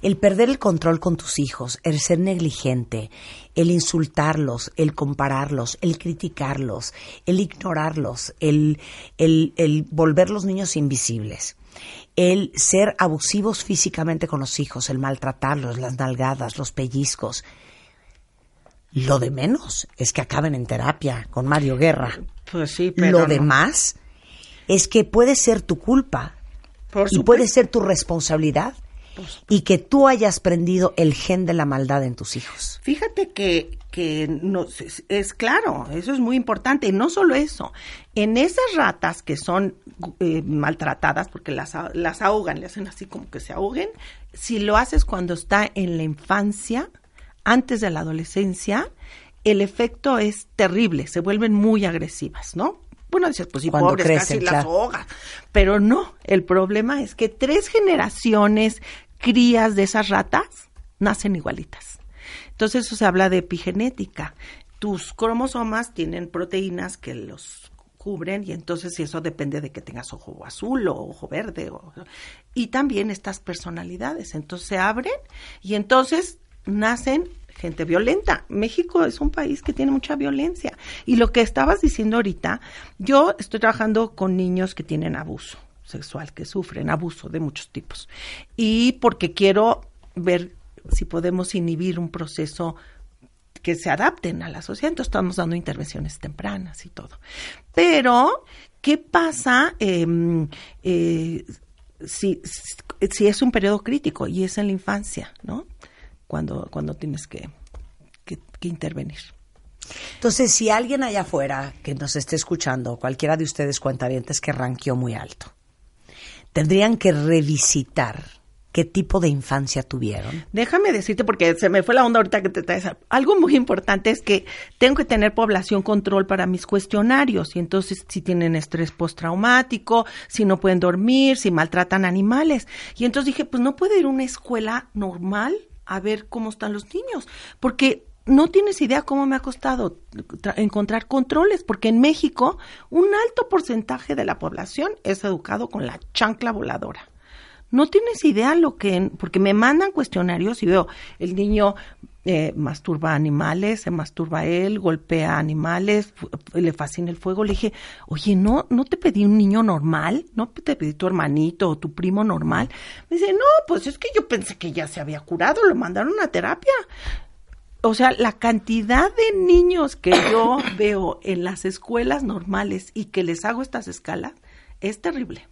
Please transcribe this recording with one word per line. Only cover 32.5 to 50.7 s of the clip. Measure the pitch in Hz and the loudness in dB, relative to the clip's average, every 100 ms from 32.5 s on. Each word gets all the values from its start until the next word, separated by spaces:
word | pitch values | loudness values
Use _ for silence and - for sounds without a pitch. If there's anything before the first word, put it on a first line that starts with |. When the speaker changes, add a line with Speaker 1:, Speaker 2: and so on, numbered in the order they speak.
| - - - | -10 -10 -8
Speaker 2:
Fíjate | - 302 440 415 370 | -4 -2 -2 -2 -4
que, | - 196 170 160 - - | -2 0 0 -2 -14 -12
que | - 165 151 151 | -6 -4 -2 -2
no, | 151 180 185 | -2 -2 -2
es, | 165 - - - - | -4 -10 -16 -16 -4
es | 202 202 | -4 -4
claro, | - 226 330 440 - 123 | -4 0 2 0 -6 -8
eso | 151 185 | -8 -4
es | 277 | 0
muy | 233 262 | 2 0
importante. | 240 214 254 277 311 | 0 -2 0 0 2
Y | |
no | 196 277 | 2 2
solo | 349 370 | 4 4
eso, | 269 302 - - - - - - | 4 -2 -6 -12 -12 -18 -20 -8
en | - 208 226 | -2 0 2
esas | 320 359 508 349 | 2 2 0 2
ratas | 240 - 165 170 | 0 0 -4 -4
que | - 147 | -6 -6
son, | - 180 196 - - - 170 - | 0 0 0 -4 -20 -14 -14 -4
eh, | 170 160 | -2 -2
maltratadas, | 160 156 147 156 151 135 151 143 - | -2 0 0 -2 -4 0 0 0 -4
porque | - - | -10 -8
las | 135 151 | -8 -8
a-, | 160 170 | -10 -8
las | - 170 160 | -4 -4 0
ahogan, | 202 214 175 156 | 0 0 -2 -8
le | 175 | -12
hacen | - 196 | -14 -14
así | - 190 | -14 -16
como | - 185 | -16 -14
que | - | -16
se | - | -12
ahoguen, | - 196 262 392 453 - - - | -6 -6 -4 -8 -10 -20 -20 -20
si | - - 226 | -16 -6 -2
lo | 208 214 | 2 2
haces | 254 311 | 4 2
cuando | - 190 175 | 0 -2 -4
está | 170 - 202 208 | -6 0 0 0
en | - 180 165 | -2 -4 -2
la | |
infancia, | 160 147 - 202 202 202 - 233 370 _ _ _ - _ | -4 -6 -2 0 0 -4 -4 -6 -6 _ _ _ -20 _
antes | - 240 254 233 | 2 2 2 -2
de | 208 | -2
la | 156 | -2
adolescencia, | 160 156 165 - 196 180 - 208 370 - - - - _ | -4 -6 -4 -2 -2 -4 -2 -2 -4 -12 -20 -20 -20 _
el | 214 202 | 0 2
efecto | 196 - 233 - 277 247 | 0 -2 -4 -2 -2 0
es | 208 208 - - | 0 -4 -14 0
terrible, | 196 | 2